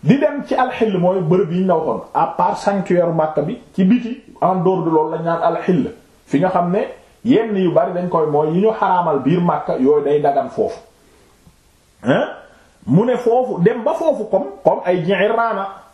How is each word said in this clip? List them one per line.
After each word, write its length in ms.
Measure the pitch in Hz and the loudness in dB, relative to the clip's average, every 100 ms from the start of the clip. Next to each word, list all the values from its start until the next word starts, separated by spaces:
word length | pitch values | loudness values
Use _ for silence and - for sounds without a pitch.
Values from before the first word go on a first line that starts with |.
di 140 | 139 277 | 4 4
dem 240 | 302 285 - | 4 -2 -4
ci 60 | 254 | -2
al-Hill, 420 | 254 - 220 185 | -2 0 -2 2
mooy 220 | 175 190 | 0 0
bërëb 300 | 160 185 175 | 2 2 2
yi 100 | 175 | 0
ñu 60 | 185 | 2
la 80 | 165 | 0
waxoon, 260 | 147 - - | 0 -6 -4
à 140 | 143 160 - | -2 -2 0
part 200 | 180 - | -2 0
sanctuaire 560 | - 196 175 180 170 | -2 -2 0 2 2
Makka 280 | 165 156 151 | 0 0 -2
bi, 160 | 147 247 - | -4 -8 -10
ci 100 | - | 0
biti, 340 | 190 247 220 254 - - | 2 2 0 -10 -14 -2
en 140 | 170 185 | 0 2
dehors 200 | 175 185 | 0 0
de 60 | 165 | 2
loolu 220 | 156 160 | 0 0
la 60 | 165 | -4
ñaan 180 | 165 165 | -4 0
al-Hill. 500 | 165 165 - 180 - - _ _ _ | 0 -2 0 0 0 -8 _ _ _
Fi 120 | 139 | 0
nga 100 | 180 | 0
xam 220 | 185 175 | 0 0
ne 140 | 196 - - _ _ - | -2 -4 -10 _ _ -2
yenn 300 | 208 226 202 | 0 0 0
yu 140 | 180 | 2
bari 220 | 160 175 | 2 0
dañ 160 | 175 180 | -2 -2
koy, 180 | 170 156 | -2 0
mooy 220 | 147 156 | 0 0
yi 80 | 170 | 0
ñu 100 | 214 220 | 0 0
xaraamal 400 | 190 185 170 143 | 0 0 0 0
biir 220 | 135 175 | 0 0
Makka, 360 | 170 147 - 120 | 0 -2 -4 0
yooyu 240 | 127 147 | 2 2
day 180 | 139 147 | 2 2
dagan 280 | 143 139 123 | 2 0 -4
foofu. 280 | - 107 - - _ _ _ _ _ - _ _ _ _ _ | -4 -4 -6 -18 _ _ _ _ _ -20 _ _ _ _ _
Hein? 240 | 110 170 294 - - - _ _ - | -2 0 -2 -10 -20 -20 _ _ 0
Mu 200 | 151 240 | 2 2
ne 100 | 240 | 0
foofu, 420 | 226 240 254 175 | 2 2 0 0
dem 200 | 180 247 | 0 2
ba 100 | 220 | -2
foofu 320 | 330 330 254 214 | -2 -2 -2 -2
comme, 180 | 190 - - | -2 -4 0
comme 180 | - 233 185 | 0 0 0
ay 180 | 180 160 | -2 0
Ji'irraana 600 | 196 202 226 233 196 196 - - | 0 0 0 0 -2 -8 -12 -20